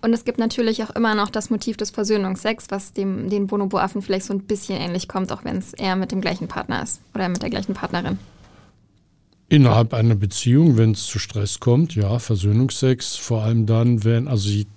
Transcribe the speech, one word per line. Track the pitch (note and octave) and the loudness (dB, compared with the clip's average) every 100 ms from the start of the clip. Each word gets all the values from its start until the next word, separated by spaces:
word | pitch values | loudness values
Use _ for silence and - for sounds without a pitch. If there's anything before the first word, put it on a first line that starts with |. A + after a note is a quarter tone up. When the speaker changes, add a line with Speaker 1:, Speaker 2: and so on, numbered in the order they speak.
Speaker 1:
Und | A3+ | 2
es | A#3 | 0
gibt | - A#3+ | 0 -2
natürlich | A3+ - A3+ A3 | -2 0 0 0
auch | A3 | -4
immer | - A3+ G#3+ | 0 0 2
noch | G3+ | -2
das | G#3+ G#3 | -4 -4
Motiv | A3 - G#3+ | -4 -4 -6
des | G#3 | -6
Versöhnungsex, | - G#3 G#3+ F#3+ F#3+ G#3+ A3+ - | -4 0 0 0 -2 -4 -4 -6
was | G3+ - | -8 -6
dem, | - G3 F#3+ F#3+ | -4 -4 -4 -2
den | G3+ G3 | -2 0
Bonobo-Affen | G3+ G3 G3 F#3+ G#3 | -2 -2 0 -2 -4
vielleicht | G3 F#3+ - | -4 -4 -2
so | |
ein | G3+ | -6
bisschen | G3 G#3 - F#3+ | -4 -6 -4 -6
ähnlich | E3+ F3 - | -4 -6 -6
kommt, | F#3+ F#3 | -6 -4
auch | G3 | -6
wenn's | - F#3 F#3+ | -6 -6 -8
eher | - G3 F#3+ | -6 -2 -2
mit | F#3 | -2
dem | F#3+ | -4
gleichen | F#3 F#3 - | -4 -4 -6
Partner | - - - | -8 -6 -6
ist | - - _ | -4 -8 _
oder | G#3 F#3 | -6 -4
mit | F3+ | -4
der | - | -4
gleichen | - G3 | -6 -6
Partnerin. | F#3+ F3+ F3 - G3 - - - - - _ _ _ _ _ _ _ _ | -6 -4 -4 -4 -6 -10 -20 -20 -20 -20 _ _ _ _ _ _ _ _
Speaker 2:
Innerhalb | D#3 B2+ A2+ A2+ | 6 8 6 4
einer | A#2+ A2+ G#2+ | 2 4 4
Beziehung, | G2+ - A#2+ B2+ E3 A#2 | 2 -2 2 6 6 6
wenn's | A2+ G#2+ - | 4 2 -2
zu | G#2+ | -6
Stress | - G#2+ G2+ - | -6 -4 -4 -2
kommt, | - B2 E3 G#2+ | 2 4 2 0
ja, | G2+ A#2 | 0 0
Versöhnungsex, | - G#2+ G2+ G#2 C3 - C3 B2+ - - | 0 0 2 4 2 0 0 0 -2 -8
vor | - A#2 | -4 -2
allem | A2 A#2 G#2+ | 2 2 2
dann, | A2+ A#2 A#2 | 4 4 2
wenn, | G#2+ A#2 C3+ | 2 2 0
also | A#2+ G2 | -2 0
je | G#2 G#2 | -2 -2